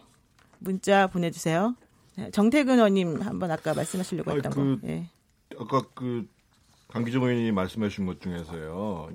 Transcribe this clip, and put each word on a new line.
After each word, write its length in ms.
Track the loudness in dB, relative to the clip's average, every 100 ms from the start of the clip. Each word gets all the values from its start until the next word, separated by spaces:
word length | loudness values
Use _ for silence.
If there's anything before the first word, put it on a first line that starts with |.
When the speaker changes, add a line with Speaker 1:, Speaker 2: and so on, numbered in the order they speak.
| -6 _ _ _ _ -10
Speaker 1:
문자 480 | -6 -2 4 4 4
보내주세요. 680 | 2 -2 -2 0 2 0 -2 _ _ _ -12
네, 140 | -4
정태근 440 | 2 4 4 6 6
의원님 460 | 6 6 2 -2
한번 300 | -4 -4 -2
아까 220 | -2 -2
말씀하시려고 580 | -2 -2 -4 -4 -4 -2
Speaker 2:
아니, 60 | -2
Speaker 1:
했던 140 | -2
Speaker 2:
그 260 | 0 0 0
Speaker 1:
거. 80 | -2
예. 220 | -8 -8 _ _ _ -18 -12
Speaker 2:
아까 240 | -2 -2 -2
그 320 | -6 -6 -4 -6 _ _ _ _ _ -10
강기정 360 | -4 -2 2
의원이 280 | 2 2 2
말씀하신 540 | 2 0 -2 -2 -2 -4
것 160 | -4
중에서요. 880 | -6 -8 -8 -10 -8 -6 -6 -6 -10